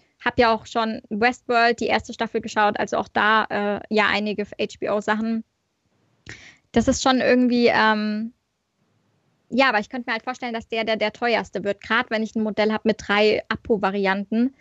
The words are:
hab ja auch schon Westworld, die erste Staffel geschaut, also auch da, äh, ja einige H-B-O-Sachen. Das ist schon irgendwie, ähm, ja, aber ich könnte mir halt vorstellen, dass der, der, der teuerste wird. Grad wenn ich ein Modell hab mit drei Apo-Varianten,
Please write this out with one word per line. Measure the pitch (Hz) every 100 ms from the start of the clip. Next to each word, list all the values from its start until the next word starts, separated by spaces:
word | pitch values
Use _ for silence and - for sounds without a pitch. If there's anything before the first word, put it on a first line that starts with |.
| _ _
hab | 240 -
ja | 233
auch | 220 -
schon | 233 220 220 -
Westworld, | 208 240 240 - 240 233 240
die | -
erste | 214 -
Staffel | 233 226 226
geschaut, | 220 220 208 214
also | 202 -
auch | 214
da, | - 208 220
äh, | - 208 208 202 -
ja | 214 202
einige | 202 214 208
H-B-O-Sachen. | 202 - 214 - - 208 208 214 220 226 - _ _ _ _ _ _ _ - - - _ _
Das | 240 226
ist | 254
schon | 269 254
irgendwie, | - 247 247 240 233
ähm, | - 220 214 214 214 226 - _ _ _ _ _ _ _ _ _ _ -
ja, | 233 269
aber | 214
ich | 208
könnte | 254 240
mir |
halt | 226
vorstellen, | - 247 247
dass | 226 -
der, | 226
der, | 220 214
der | 214
teuerste | - 240 214 196 202
wird. | 202 202
Grad | - 233 -
wenn | 220
ich | 220 226
ein |
Modell | 214 208 214
hab | 214
mit | 220 208
drei | - 202 214 214 -
Apo-Varianten, | 208 - 214 196 202 190 190 196 220 254 -